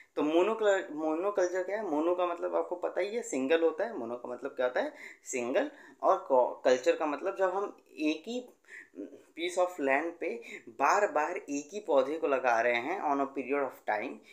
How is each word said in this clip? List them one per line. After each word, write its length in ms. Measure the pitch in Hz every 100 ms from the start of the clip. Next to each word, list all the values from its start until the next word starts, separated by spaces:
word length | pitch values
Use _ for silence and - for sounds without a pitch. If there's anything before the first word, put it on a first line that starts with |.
| - -
तो 60 |
मोनोकल-, 720 | 147 165 196 220 214 190 190
मोनोकल्चर 720 | 151 156 156 196 202 180 185
क्या 140 | 185 208
है? 100 | 202
मोनो 280 | 147 165 180
का 100 | 180
मतलब 300 | 175 180 170
आपको 200 | 165 175
पता 260 | 170 170
ही 140 | 196 233
है, 60 |
सिंगल 400 | 226 139 135 165
होता 220 | 165 156
है। 140 | 220 208
मोनो 180 | 117 120
का 140 | 123
मतलब 220 | 123 135
क्या 140 | - 127
होता 160 | 180
है? 120 | 277 - - -
सिंगल। 480 | - 127 120 156 294 - - -
और 260 | 156 185 -
क-, 300 | 131 120 - 135
कल्चर 300 | 127 165 165
का 100 | 156
मतलब 320 | 143 180 185
जब 120 | 190
हम 280 | 185 202 - _
एक 320 | - 151 156 -
ही 220 | 247 247 _ _ - - - 101 - _ -
piece 200 | 170 180
of 100 | 180
land 420 | - 139 135 170 170
पे 220 | 160 233 - 202 -
बार 440 | 113 143 185 208
बार 260 | 151 156 180
एक 320 | - 143 143
ही 60 | 202
पौधे 380 | - 143 131 160
को 100 | 160
लगा 340 | 135 123 113
रहे 140 | 117 120
हैं 260 | 131 196
on 160 | 160 139
a 100 | 139
period 340 | 139 123 143
of 280 | 131 - -
time, 260 | 107 123 - -